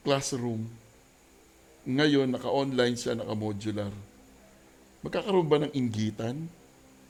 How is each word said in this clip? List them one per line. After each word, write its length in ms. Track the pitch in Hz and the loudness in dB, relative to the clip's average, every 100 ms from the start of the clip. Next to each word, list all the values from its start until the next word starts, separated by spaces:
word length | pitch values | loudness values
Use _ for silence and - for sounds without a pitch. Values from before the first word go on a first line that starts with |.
classroom, 640 | 139 135 - 127 120 110 113 - - - - _ _ - - - - - - | 0 0 0 -4 -4 -4 -8 -12 -20 -20 -20 _ _ -20 -20 -20 -20 -12 -2
ngayon 400 | 131 151 139 131 | 2 4 4 4
naka-online 720 | 123 117 139 139 123 123 120 | 0 0 0 2 2 2 2
siya, 160 | 127 | -2
naka-modular. 800 | 117 104 107 107 101 107 104 101 104 - - - - - - - - - - 147 | -4 -2 -2 -2 -4 -4 -4 -6 -8 -16 -20 -20 -20 -20 -20 -20 -20 -20 -12 -6
Magkakaroon 400 | - 202 185 156 | -4 2 2 4
ba 160 | 147 | 4
ng 100 | 147 | 2
inggitan? 800 | 139 123 107 107 107 117 143 165 - - - - - - | 0 -2 0 -2 -2 -6 -6 -10 -14 -20 -20 -20 -20 -20